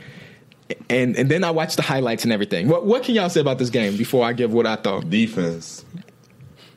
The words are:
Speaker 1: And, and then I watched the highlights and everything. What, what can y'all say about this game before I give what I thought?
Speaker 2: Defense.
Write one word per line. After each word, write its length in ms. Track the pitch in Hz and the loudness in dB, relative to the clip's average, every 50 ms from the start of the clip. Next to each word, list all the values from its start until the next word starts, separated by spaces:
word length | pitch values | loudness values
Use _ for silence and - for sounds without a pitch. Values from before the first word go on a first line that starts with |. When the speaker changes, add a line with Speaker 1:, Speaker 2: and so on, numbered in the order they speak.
| - - - - - - - - - - - _ _ - - - - - | -20 -20 -20 -20 -20 -20 -20 -20 -20 -20 -20 _ _ -14 -12 -10 -6 -2
Speaker 1:
And, 260 | 120 127 127 127 104 | 0 0 2 0 0
and 140 | 120 127 135 | 2 2 2
then 140 | 151 180 190 | 2 2 2
I 60 | 170 | 0
watched 260 | 165 160 160 160 - | 0 0 -2 -2 -2
the 60 | - | -2
highlights 420 | 151 - 139 135 131 117 113 104 - | -2 0 0 0 0 0 -2 0 0
and 80 | 117 | 0
everything. 360 | 110 98 104 101 98 85 95 135 | 0 0 0 -2 -2 0 2 2
What, 160 | 165 175 208 | 2 2 4
what 180 | 202 233 262 - | 2 2 2 2
can 100 | - 233 | 0 0
y'all 160 | 214 185 175 | 0 2 2
say 100 | 180 170 | 2 2
about 180 | 139 139 131 131 | 2 2 0 0
this 120 | 127 120 | -2 -2
game 260 | 113 120 110 98 104 | 0 0 0 0 0
before 280 | 104 113 - - 127 117 | -2 -2 0 2 2 2
I 60 | 117 120 | 2 0
give 180 | 117 120 110 | 0 0 2
what 140 | 110 117 113 | 2 2 2
I 100 | 110 110 | 2 0
thought? 320 | 107 - 104 98 - - 82 | -2 -2 -2 -2 -2 -2 0
Speaker 2:
Defense. 760 | 95 110 113 110 - 92 87 82 85 82 - - - - - - - - - - - _ _ _ - - - - - - - - - | 2 2 2 0 0 -2 -2 -2 -4 -6 -10 -14 -18 -20 -20 -18 -18 -18 -18 -20 -20 _ _ _ -20 -20 -20 -20 -20 -20 -20 -20 -20